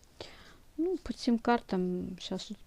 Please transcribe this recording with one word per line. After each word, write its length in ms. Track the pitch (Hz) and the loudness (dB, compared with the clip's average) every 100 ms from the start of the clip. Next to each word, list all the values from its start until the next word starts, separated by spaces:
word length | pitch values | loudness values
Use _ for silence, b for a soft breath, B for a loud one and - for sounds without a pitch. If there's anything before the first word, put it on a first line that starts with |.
| - B B B B B - - | -18 B B B B B -8 0
Ну, 200 | 339 359 | 0 0
по 160 | - | -2
цим 260 | - - 233 | -2 2 4
картам, 680 | - 240 - 185 180 180 180 180 | 4 2 2 0 2 0 -4 -6
щас 320 | - 185 - | -6 -6 -6
от 60 | 208 | -12